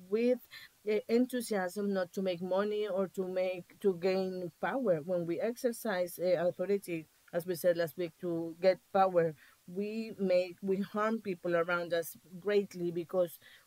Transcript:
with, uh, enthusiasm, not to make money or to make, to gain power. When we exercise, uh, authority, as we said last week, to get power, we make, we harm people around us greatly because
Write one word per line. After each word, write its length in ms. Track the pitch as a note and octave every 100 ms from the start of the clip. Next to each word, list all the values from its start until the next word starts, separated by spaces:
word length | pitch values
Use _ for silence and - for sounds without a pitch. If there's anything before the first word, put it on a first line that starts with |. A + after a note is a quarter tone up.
| F3+
with, 300 | G#3+ A#3+ B3 - - - _ G3+
uh, 100 | G#3+ -
enthusiasm, 880 | A3+ B3+ B3 A3+ G#3 F#3 G3+ G3+
not 180 | F#3+ F3+
to 80 | -
make 180 | F#3+ F3
money 460 | F#3 F#3 G#3 G#3 G#3
or 200 | F#3 F#3+
to 180 | - F#3
make, 520 | F#3 F#3 F#3 - -
to 120 | G#3 F3 F#3
gain 420 | F#3+ F#3+ F#3 F3+ -
power. 360 | F3 A#3 A#3+ E3 D#3
When 220 | F3+ E3+
we 120 | E3
exercise, 760 | G#3 A#3+ B3+ A#3 A#3 F#3 F3+ -
uh, 300 | F3 E3 F3
authority, 580 | E3+ F3+ G3+ F#3+ E3+ D#3 _ _
as 140 | F3 F3
we 100 | F3
said 220 | F3+ E3+
last 180 | E3 -
week, 160 | F3 -
to 340 | F3+ E3 E3 E3
get 200 | F#3 F3+ _
power, 440 | G3 F#3+ F3 E3 D3+ - _ -
we 460 | F3 G#3 A3 A3+ -
make, 400 | F#3+ F3+ F3+ F3
we 140 | G3 F#3+
harm 440 | G3+ G#3 G#3+ A3+
people 340 | G#3 F3 F3 E3+
around 380 | E3+ F3 F3
us 240 | E3+ E3 - D#3 F3+
greatly 500 | F#3 G#3 G3 F3+ F3
because 460 | F3 E3 F#3 F3 - - -